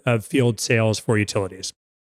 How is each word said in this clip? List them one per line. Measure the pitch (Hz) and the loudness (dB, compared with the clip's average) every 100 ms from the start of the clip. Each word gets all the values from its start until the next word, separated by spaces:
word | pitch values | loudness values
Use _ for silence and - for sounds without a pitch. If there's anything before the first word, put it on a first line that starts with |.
| - | 0
of | 117 | -2
field | - 139 120 110 | 0 2 2 0
sales | - 117 110 104 | 0 2 2 0
for | - 107 | 0 0
utilities. | 104 107 95 92 - - _ _ | 0 -2 -6 -8 -14 -14 _ _